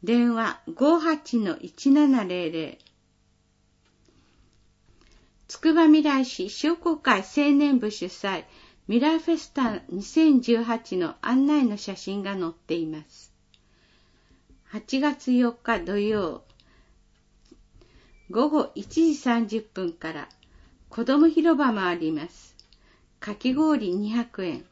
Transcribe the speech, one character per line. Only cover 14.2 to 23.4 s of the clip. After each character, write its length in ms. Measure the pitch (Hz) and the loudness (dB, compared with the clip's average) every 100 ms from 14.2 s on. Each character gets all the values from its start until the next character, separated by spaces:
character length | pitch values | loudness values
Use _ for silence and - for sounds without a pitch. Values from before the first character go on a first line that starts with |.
| _ _ _ _ _ | _ _ _ _ _
八 340 | 214 - 269 | -14 -6 -2
月 320 | 294 285 - | -2 -2 0
四 220 | 247 240 | 2 2
日 260 | 233 - 220 | -2 -4 -4
土 180 | 170 202 | -2 -4
曜、 460 | 208 214 180 143 _ _ _ _ _ _ _ _ _ _ _ - _ _ _ _ _ _ _ | -2 -2 -4 -8 _ _ _ _ _ _ _ _ _ _ _ -20 _ _ _ _ _ _ _
午 200 | 185 294 | -2 0
後 220 | 302 - - | 0 -4 -6
一 300 | 202 - 330 | -8 0 0
時 100 | 294 | 0
三 320 | 262 233 220 | -2 -2 -2
十 140 | 220 | -6
分 320 | 214 - 180 | -8 -8 -8
か 200 | 165 160 | -8 -12
ら、 160 | 156 - _ _ - - _ _ | -12 -14 _ _ -20 -20 _ _
子 140 | - | -8
ど 160 | 233 277 | 0 4
も 80 | 320 | 4
広 300 | 311 330 294 | 4 2 4
場 140 | 277 | 2
も 120 | 214 | 0
あ 100 | 180 | -2
り 180 | 175 160 | -2 -4
ま 160 | 156 160 | -4 -8
す。 260 | - - _ - _ _ _ _ _ | -16 -20 _ -20 _ _ _ _ _
か 160 | - | -14
き 180 | 208 | -6